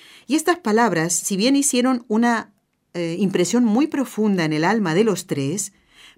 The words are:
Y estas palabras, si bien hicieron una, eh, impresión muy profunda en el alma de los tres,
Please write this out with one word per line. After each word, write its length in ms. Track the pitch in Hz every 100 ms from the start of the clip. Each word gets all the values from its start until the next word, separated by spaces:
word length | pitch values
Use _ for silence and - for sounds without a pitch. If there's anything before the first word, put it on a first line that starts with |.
| - - -
Y 100 | 294
estas 240 | 311 349
palabras, 560 | 226 214 233 175 160 -
si 200 | - 190
bien 220 | 233 277
hicieron 480 | 277 247 247 254 -
una, 460 | 214 240 226 202 _ _ _ _
eh, 240 | 175 165 175
impresión 460 | 196 190 175 240 240
muy 220 | 214 311
profunda 580 | 311 240 - 214 190 156
en 80 |
el 100 | 151
alma 320 | 170 226 190 160
de 80 |
los 240 | 226 180 -
tres, 460 | 156 135 190 - - _ _ -